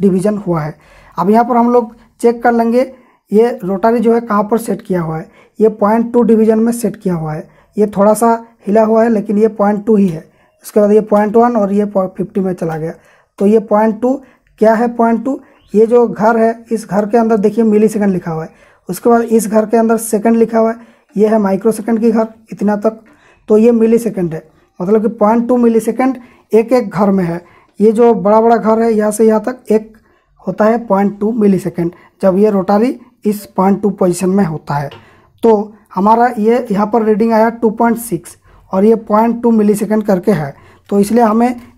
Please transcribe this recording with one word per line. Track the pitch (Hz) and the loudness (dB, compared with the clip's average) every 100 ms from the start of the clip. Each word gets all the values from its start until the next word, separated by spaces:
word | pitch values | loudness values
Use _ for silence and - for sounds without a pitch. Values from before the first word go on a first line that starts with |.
डिवीजन | 190 185 208 208 | 0 0 -2 -4
हुआ | 185 165 | -4 -6
है। | 151 - _ - _ - | -6 -12 _ -20 _ -4
अब | 180 | 0
यहाँ | 226 240 | 2 2
पर | 240 | 0
हम | 240 | 2
लोग | 240 233 - _ _ | 0 -2 -12 _ _
चेक | 233 233 | -2 0
कर | 240 | 0
लेंगे, | 233 233 247 262 - _ _ _ | 0 0 0 -2 -8 _ _ _
ये | 202 240 240 | 0 2 -2
रोटरी | 180 190 226 240 | -6 -2 0 2
जो | 226 | 0
है | 233 | 0
कहाँ | 233 208 | -2 -4
पर | 208 226 | -2 -4
सेट | 233 190 | -4 -8
किया | - 180 | -4 -4
हुआ | 165 160 | -4 -8
है, | 196 _ _ - | -12 _ _ 0
ये | 220 | 0
पॉइंट | 214 202 226 233 | 2 0 0 0
टू | 240 | 0
डिवीजन | 226 220 220 220 | 2 2 2 2
में | 233 | 0
सेट | 233 202 - | -2 -6 -6
किया | 190 170 | -6 -4
हुआ | 156 | -6
है। | 156 - _ _ 202 | -10 -14 _ _ -4
ये | 208 | -2
थोड़ा | 196 202 | 2 2
सा | 214 233 226 233 _ 196 | 2 0 0 -6 _ -2
हिला | 214 | 0
हुआ | 220 226 | 2 2
है | 233 | 2
लेकिन | 208 - 208 | 0 -2 0
ये | 220 | 0
पॉइंट | 208 202 208 208 | 0 -2 -2 0
टू | 208 | 2
ही | 196 | 0
है। | 156 - _ _ _ - | -4 -14 _ _ _ -4
उसके | 214 | 0
बाद | 202 | 2
ये | 208 | 2
पॉइंट | 208 208 208 226 | 2 0 2 2
वन | 240 240 | 2 0
और | 196 | 0
ये | 202 208 | -2 -2
फिफ्टी | 196 185 - 180 202 | -4 -4 -6 -6 -4
में | 190 | -4
चला | 180 165 160 | -6 -8 -8
गया। | 160 - _ _ _ - | -10 -12 _ _ _ -2
तो | 202 | 2
ये | 220 | 2
पॉइंट | 208 208 220 208 | 2 0 0 0
टू | 247 277 - _ _ _ | -4 -4 -8 _ _ _
क्या | 214 | 2
है, | 220 240 240 | 2 -2 0
पॉइंट | 226 226 247 | 0 0 -4
टू, | 277 - _ _ | -8 -12 _ _
ये | 202 220 | 0 4
जो | 240 226 | 4 2
घर | 165 214 226 | 0 0 2
है | 226 233 - | 0 -2 -6
इस | 220 - | -8 -4
घर | 190 208 | -4 0
के | 233 | 0
अंदर | 226 220 | 0 0
देखिए | 202 208 | 0 0
मिलीसेकंड | 220 208 214 208 202 | 2 2 2 0 -2
लिखा | 175 175 | -2 -6
हुआ | 160 | -8
है, | 165 _ _ _ - | -10 _ _ _ -14
उसके | 180 240 | -4 0
बाद | 233 | 0
इस | 233 226 202 | 2 0 2
घर | 220 214 | -2 0
के | 233 | 0
अंदर | 226 226 | 0 -2
सेकंड | 226 208 226 226 | -2 -2 0 2
लिखा | 226 226 | 2 0
हुआ | 226 | -2
है, | 233 - _ _ - | -4 -14 _ _ 0
ये | 214 | 2
है | 220 | 2
माइक्रोसेकंड | 190 190 226 214 226 220 | 0 0 -2 -2 -2 0
की | 233 | 0
घर | 220 220 - _ | 0 -2 -8 _
इतना | 190 208 208 | -4 -2 -2
तक। | 220 220 _ _ _ _ - | -4 -6 _ _ _ _ 0
तो | 214 | 4
ये | 233 | 4
मिलीसेकंड | 226 226 226 226 202 170 | 4 2 2 0 -4 -6
है, | 160 - _ _ - | -8 -14 _ _ -10
मतलब | 180 220 | -2 0
कि | 220 - | 0 0
पॉइंट | 214 233 240 | 0 2 0
टू | 247 | 2
मिलीसेकंड | 233 226 220 233 262 254 - _ _ | 2 0 -2 -2 -4 -4 -14 _ _
एक | 220 233 | 0 2
एक | 254 196 | -2 -2
घर | 165 202 | -2 0
में | 190 | 0
है। | 170 170 - _ _ - | -2 -6 -12 _ _ 0
ये | 214 | 2
जो | 220 233 202 | 4 2 2
बड़ा | 196 220 | 2 2
बड़ा | 233 226 | 4 2
घर | 202 220 | 0 0
है | 233 | 0
यहाँ | 214 214 | 0 -2
से | 214 220 | 2 2
यहाँ | 220 | 2
तक | 233 254 - | -2 -8 -2
एक | 220 220 - _ _ _ _ | -2 -2 -16 _ _ _ _
होता | 190 180 214 | -10 0 0
है | 233 233 | 0 -2
पॉइंट | 196 202 202 | 0 0 -2
टू | 208 | -4
मिलीसेकंड, | 233 202 180 175 175 170 - _ _ | 0 0 0 -4 -6 -6 -8 _ _
जब | 190 185 | -2 2
ये | 214 | 0
रोटरी | 196 180 208 247 - - _ 208 | 0 0 0 0 -4 -14 _ -4
इस | 208 - | -4 -6
पॉइंट | - 190 202 | -2 0 0
टू | 208 | -2
पोजीशन | 196 185 170 185 | 0 -2 0 -2
में | 196 170 | 0 -2
होता | 151 - 143 | -4 -8 -8
है। | 139 - - _ _ _ | -8 -14 -20 _ _ _
तो | 233 214 214 - _ 190 | 2 2 -2 -14 _ -2
हमारा | 208 233 247 240 | 2 2 2 0
ये | 214 247 247 | 0 0 -2
यहाँ | 196 208 | -2 0
पर | 240 | 0
रीडिंग | 214 208 226 | 0 0 2
आया | 220 226 | 2 0
टू | 233 226 | 0 -2
पॉइंट | 226 233 233 | 0 -2 -2
सिक्स | - 165 - - _ _ _ | -6 -8 -10 -20 _ _ _
और | 190 214 | 0 2
ये | 226 - | 2 0
पॉइंट | 208 233 233 | 0 0 0
टू | 240 | 0
मिलीसेकंड | 226 208 208 202 214 | 2 2 0 -2 -2
करके | 208 185 214 | 0 -2 0
है। | 160 143 - - _ - | -2 -4 -12 -20 _ -4
तो | 202 | -2
इसलिए | 202 233 | 0 2
हमें | 220 220 247 240 - | 2 2 -2 -4 -16